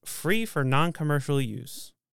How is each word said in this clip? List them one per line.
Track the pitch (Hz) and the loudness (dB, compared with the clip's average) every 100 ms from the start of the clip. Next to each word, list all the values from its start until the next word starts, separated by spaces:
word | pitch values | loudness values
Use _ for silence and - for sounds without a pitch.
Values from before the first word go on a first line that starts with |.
"free | - - 156 220 220 | -12 -6 0 0 0
for | - | 0
non-commercial | 131 135 170 - 151 147 135 143 | 4 4 4 2 0 0 2 0
use." | 123 104 - - - _ _ | 0 -4 -10 -14 -16 _ _